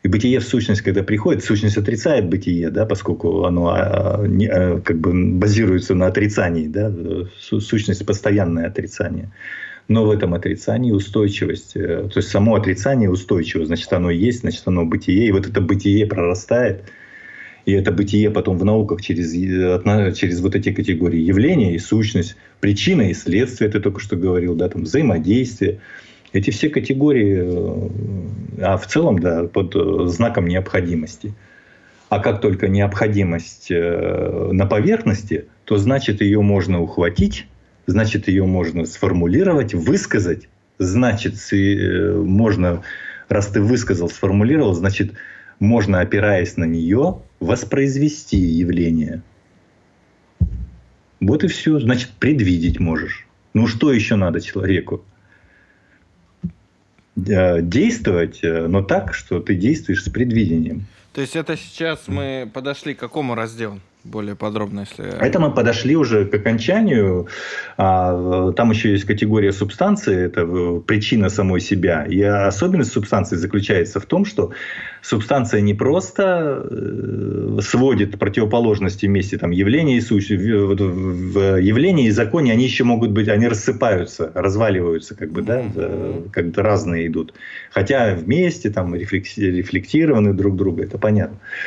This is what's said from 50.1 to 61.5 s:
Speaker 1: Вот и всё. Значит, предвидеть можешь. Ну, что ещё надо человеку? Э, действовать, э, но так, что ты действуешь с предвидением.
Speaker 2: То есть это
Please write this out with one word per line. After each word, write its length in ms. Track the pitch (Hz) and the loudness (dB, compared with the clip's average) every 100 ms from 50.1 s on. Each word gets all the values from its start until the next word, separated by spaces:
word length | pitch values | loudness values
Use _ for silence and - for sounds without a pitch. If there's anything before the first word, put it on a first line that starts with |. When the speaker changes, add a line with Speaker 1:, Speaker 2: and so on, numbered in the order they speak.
| _ _ _ - - - - _ _ _ _ | _ _ _ -2 -2 -12 -18 _ _ _ _
Speaker 1:
Вот 240 | 95 147 | 0 2
и 40 | 185 | 0
всё. 300 | - - 151 | 0 0 2
Значит, 320 | 113 123 - - | 2 0 -4 -2
предвидеть 600 | 127 151 98 87 82 80 | 0 2 2 2 0 0
можешь. 460 | 82 80 - - - _ _ | -2 -2 -6 -10 -14 _ _
Ну, 120 | 107 110 | 2 2
что 260 | 110 151 | 2 2
ещё 240 | 120 - 110 | 2 2 0
надо 240 | 92 82 | 0 -2
человеку? 600 | - 98 92 90 - 87 - _ _ _ _ _ _ _ _ _ _ _ _ _ - - _ _ _ _ _ - 92 | -6 -4 0 0 -2 -10 -12 _ _ _ _ _ _ _ _ _ _ _ _ _ -12 -12 _ _ _ _ _ -6 0
Э, 340 | 98 92 85 | 2 2 2
действовать, 800 | 85 117 220 240 - 90 82 - | 0 2 2 0 0 0 -2 -2
э, 240 | 85 82 82 | -2 -2 0
но 140 | 98 | 0
так, 300 | 98 180 196 | 2 -2 -2
что 240 | - - 87 | -8 -4 -6
ты 140 | - | -2
действуешь 480 | 92 107 156 - - | 0 2 0 -2 -4
с 60 | - | -2
предвидением. 800 | 107 123 113 98 82 80 - 101 - _ | -2 0 2 2 0 -2 -6 -10 -18 _
Speaker 2:
То 80 | - | -8
есть 160 | 135 165 | -6 -6
это 200 | 160 | -6